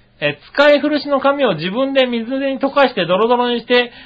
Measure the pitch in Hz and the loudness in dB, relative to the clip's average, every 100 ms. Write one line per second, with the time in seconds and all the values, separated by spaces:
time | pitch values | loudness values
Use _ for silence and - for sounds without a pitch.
0 | _ - 147 143 - - 294 294 294 294 | _ -6 -6 -6 -6 2 4 4 2 -2
1 | 285 269 277 285 247 160 175 226 269 269 | -2 0 0 0 0 -2 -4 -4 -2 0
2 | 254 233 226 269 277 269 269 285 254 208 | 0 -2 -4 -4 -4 -2 -2 2 2 2
3 | 165 185 226 247 247 240 233 247 240 - | 0 0 2 0 0 -2 0 0 0 -8